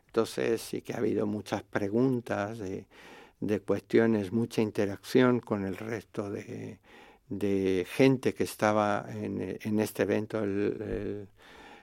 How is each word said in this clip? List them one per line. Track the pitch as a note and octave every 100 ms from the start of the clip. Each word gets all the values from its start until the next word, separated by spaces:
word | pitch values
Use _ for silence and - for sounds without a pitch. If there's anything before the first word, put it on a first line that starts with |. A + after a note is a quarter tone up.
| _
Entonces | A2+ A2 - B2 A2+
sí | - -
que | -
ha | A#2
habido | G#2+ G2+ G#2+
muchas | G#2 - G#2
preguntas | - G#2+ G2+ A2+ C3+ B2 - G2+ G2+ A#2
de, | F#2+ G2 F#2+ - - - - -
de | G2+ G#2
cuestiones, | - G2+ - A2+ A2+ G#2+ F#2+
mucha | A2+ A#2 -
interacción | A2 - G2+ G2 - B2+ B2+ B2
con | - G#2+ F#2+
el | F2+
resto | A2 A2+ - - G2+
de, | G#2 G#2 G#2+ G#2+ G#2 _ - - - -
de | G2 G2 G2 F#2+ F#2 F2+
gente | - C3+ C3 A2
que | -
estaba | F#2 - G#2+ G#2+ G#2 G#2 -
en, | A2 G#2 G2 F#2+ -
en | A2 G#2+
este | G#2+ -
evento, | G2 G#2+ G#2+ A2
el, | G2+ G2 G2+ -
el | G#2 G2+ G2+ G2+ G2 _ - - - -